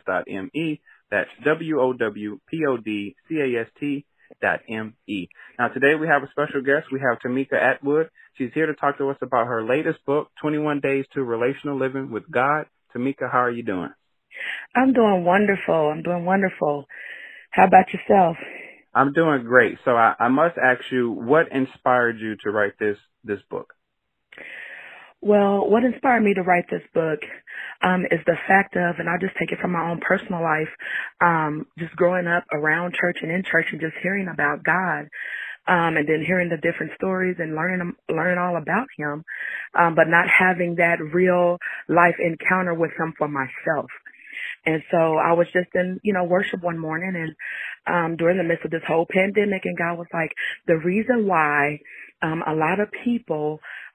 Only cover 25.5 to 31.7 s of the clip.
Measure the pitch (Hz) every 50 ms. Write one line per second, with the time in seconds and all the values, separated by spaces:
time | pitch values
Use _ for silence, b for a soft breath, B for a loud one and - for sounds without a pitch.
25.5 | 202 196 - - 202 233 247 247 233 - - 269 240 220 214 202 196 190 175 185
26.5 | 180 175 - - 180 170 - - - 170 160 160 151 147 - - B B B B
27.5 | B B B B B B - 180 185 185 175 - 170 160 - 175 165 - - -
28.5 | 190 196 196 - - 180 175 175 170 - 165 170 175 175 180 190 - - 240 -
29.5 | - - - 180 180 170 165 170 170 - - - 180 196 - - 185 165 165 160
30.5 | 156 156 156 - - B B B B B B B B _ 170 170 165 160 156 151
31.5 | 151 160 - -